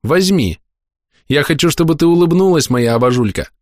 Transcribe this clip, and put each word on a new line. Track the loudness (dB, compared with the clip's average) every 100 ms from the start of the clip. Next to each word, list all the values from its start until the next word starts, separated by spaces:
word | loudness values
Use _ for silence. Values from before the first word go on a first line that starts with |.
Возьми. | 0 -2 0 0 -2 -6 _ _ _ _ _ _ _
Я | -2
хочу, | 0 0 -2
чтобы | 0 -2 2
ты | 2
улыбнулась, | 2 2 2 2 0 0
моя | -2 0
обожулька. | 0 0 0 -2 -4 -12 _